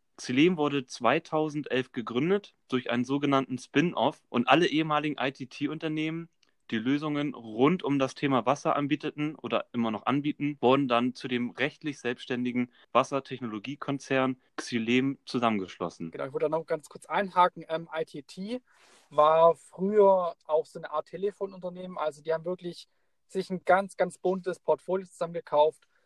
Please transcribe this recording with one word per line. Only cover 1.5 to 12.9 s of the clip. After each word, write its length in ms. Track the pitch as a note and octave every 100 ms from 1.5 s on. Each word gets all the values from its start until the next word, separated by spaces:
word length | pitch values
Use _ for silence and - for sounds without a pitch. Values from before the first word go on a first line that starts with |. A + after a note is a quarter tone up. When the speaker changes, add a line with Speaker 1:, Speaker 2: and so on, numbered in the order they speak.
| D3+ - B2+ B2
Speaker 1:
gegründet 640 | B2+ A2+ A#2+ E3 G3+ - _ _
durch 240 | B2+ -
einen 140 | A#2+
sogenannten 540 | A#2+ C#3 C#3+ C3+ C3+ B2+
Spin-off 680 | - C#3+ E3+ - B2+ - _
und 180 | A#2+ A#2+
alle 180 | D3+ F3
ehemaligen 500 | D#3 D#3+ D3+ D3+ C3+
I-T-T-Unternehmen, 1080 | C3 C#3 B2+ - C#3+ D#3 D#3+ D#3 D#3+ E3 E3 _ _ _ -
die 80 | A2+
Lösungen 560 | A#2+ C#3+ D#3 D3 D3
rund 480 | - A2+ A2 C#3+ F#3
um 160 | C3+ C#3+
das 160 | C3
Thema 320 | - C#3+ B2+ A2+
Wasser 280 | C#3+ D#3+
anbieteten 600 | C#3+ C#3+ D3+ D3+ - D3
oder 320 | D3 A2+ A2+ -
immer 160 | A#2+ A#2
noch 160 | G#2+ A#2
anbieten, 500 | C#3 C#3+ - D3 C#3+
wurden 260 | B2 C#3 C3
dann 260 | A#2+ B2+
zu 140 | - B2+
dem 220 | B2 B2
rechtlich 480 | - D3 - D3+ C#3
selbstständigen 720 | A#2+ B2 - B2 B2 B2 B2 _ _